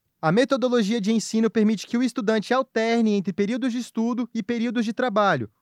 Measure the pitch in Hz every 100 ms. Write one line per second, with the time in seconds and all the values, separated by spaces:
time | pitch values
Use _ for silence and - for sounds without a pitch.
0 | _ _ 160 185 269 269 254 240 196 233
1 | 196 226 - 220 226 233 214 220 - 233
2 | 254 - 202 220 - 247 262 - 226 233
3 | 220 202 190 190 202 240 254 233 233 -
4 | 226 240 240 226 202 240 233 233 220 226
5 | 247 208 202 156 110 _